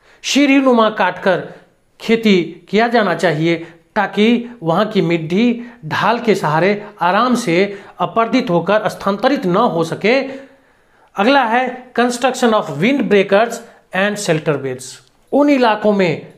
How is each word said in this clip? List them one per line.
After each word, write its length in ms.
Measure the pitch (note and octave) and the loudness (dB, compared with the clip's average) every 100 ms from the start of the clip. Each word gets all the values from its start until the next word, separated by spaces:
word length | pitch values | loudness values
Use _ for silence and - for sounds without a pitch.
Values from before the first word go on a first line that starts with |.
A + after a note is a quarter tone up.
| _ _ | _ _
सीढ़ीनुमा 680 | - C4 C#4+ C#4 C4+ A#3+ A3 | -2 2 4 4 4 4 2
काटकर 640 | G#3+ F#3 F3+ G3 E3+ - - _ _ _ _ | 0 -2 0 0 -2 -4 -16 _ _ _ _
खेती 640 | - A3+ A3+ F#3 D#3+ - - | -2 2 4 2 0 -8 -4
किया 180 | G3+ A#3 | 0 2
जाना 280 | A#3 G3 E3 | 2 0 0
चाहिए 400 | F3+ D3+ E3 E3 E3+ - _ G#3+ | 0 0 0 -2 -6 -20 _ -4
ताकि 600 | G3 G3 A3 A#3+ A#3 - | -2 2 2 2 -2 -6
वहाँ 220 | E3 E3+ G#3+ | -2 0 0
की 160 | G3 | 0
मिट्टी 680 | E3+ E3+ D#3 F#3 A#3+ A#3 - - D#3 | 0 -2 -2 0 0 0 -8 -16 -8
ढाल 340 | - F#3+ A#3 | -2 -2 0
के 160 | A3 F#3+ | 0 0
सहारे 540 | D#3+ D#3 F#3 G#3 - - | 0 2 2 0 -6 -4
आराम 340 | E3+ G3 B3 A#3+ | 0 2 0 0
से 460 | - E3 G3+ - - - | 0 0 0 -4 -16 -8
अपर्दित 500 | F3 A3+ A3+ B3+ - | -4 -2 0 0 0
होकर 400 | E3+ E3+ G#3 F3 | 0 2 0 0
स्थानांतरित 560 | F3 G3 G3+ B3+ C#4+ F#3+ | -4 -4 0 0 0 0
न 100 | E3+ | 0
हो 280 | A#3+ E3 | 0 0
सके। 680 | D#3+ E3+ G3 C4+ C4+ - - _ _ _ _ _ _ - | -4 -2 0 0 -2 -10 -18 _ _ _ _ _ _ -2
अगला 280 | G#3 C#4 | 2 2
है 500 | A#3 A#3+ B3+ B3 - | 2 0 -2 -8 -8
construction 600 | - B3 A#3+ C4 B3 A#3+ | -2 -2 0 -2 0 0
of 120 | G#3+ - | 0 -2
wind 300 | C#3+ G#3 C#4 | -2 0 0
breakers 540 | G3 G3 F#3+ G3 A#3 - - - _ F#3 | 2 2 2 2 0 -4 -16 -20 _ -4
and 200 | G3+ G3+ | -4 -4
shelter 480 | - D#3 D#3 C#3 | -4 -2 -2 -4
beds। 200 | C3 C3 - - _ _ _ | -6 -10 -14 -20 _ _ _
उन 180 | C4+ D4 | 2 2
इलाकों 440 | C#4 A#3+ G#3+ G#3+ | 4 2 2 0
में 400 | G3+ F3+ C#3 - | 2 0 -2 -10